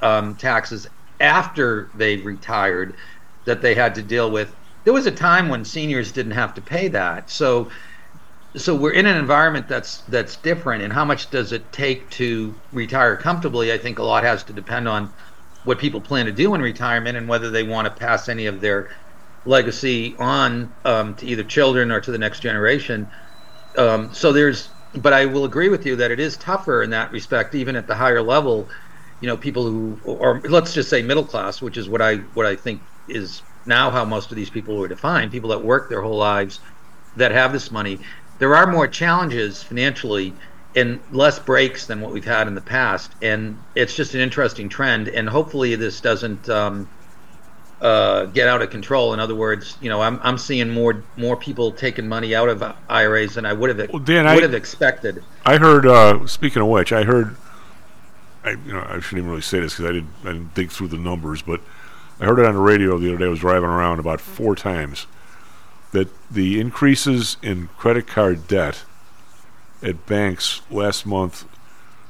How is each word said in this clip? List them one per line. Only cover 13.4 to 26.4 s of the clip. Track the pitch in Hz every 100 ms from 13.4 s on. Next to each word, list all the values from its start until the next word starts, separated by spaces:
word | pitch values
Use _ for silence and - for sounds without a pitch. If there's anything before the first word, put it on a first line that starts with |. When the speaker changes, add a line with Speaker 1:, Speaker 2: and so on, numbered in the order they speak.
| 156 120 113
Speaker 1:
I | 113
think | 117 107
a |
lot | 110 113
has | 117 107 -
to |
depend | 104 95 117 117
on | 107 101 - - - - - 123
what | 123
people | 143 107
plan | - 139 113
to |
do | 104 185 190
in |
retirement | 127 107 120 117 117 123
and | 117
whether | 117 113
they | 110
want | 110 110 110
to |
pass | - 120 113 -
any | 113 107
of | 98
their | 104 101 98 - - - - - -
legacy | 131 120 - 135 120 117 -
on, | 123 139 127 120 120 -
um, | 135 113 107 104
to | 123
either | 117
children | 107 - 139 127 120
or | 110
to | 101
the | 117
next | 110 -
generation. | 120 107 107 143 - 113 104 - - - - - - -
Um, | 120 110 110 -
so | 165
there's, | 143 147 117 - - - 139
but | 131
I | 135 135
will | 135 135
agree | 127 185
with | 196 143
you | 123
that | 120
it | 120
is | 151
tougher | -